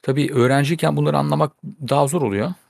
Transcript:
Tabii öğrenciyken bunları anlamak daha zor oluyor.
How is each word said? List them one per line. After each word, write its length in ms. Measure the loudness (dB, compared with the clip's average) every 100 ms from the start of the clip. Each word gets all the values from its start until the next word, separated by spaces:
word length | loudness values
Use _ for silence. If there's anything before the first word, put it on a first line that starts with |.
Tabii 320 | -2 -2 0
öğrenciyken 640 | 2 2 2 0 0 0 0
bunları 200 | 0 0
anlamak 380 | 0 0 -2 _
daha 440 | -18 -12 -2 0 2
zor 140 | 0
oluyor. 320 | -2 -2 -4 -6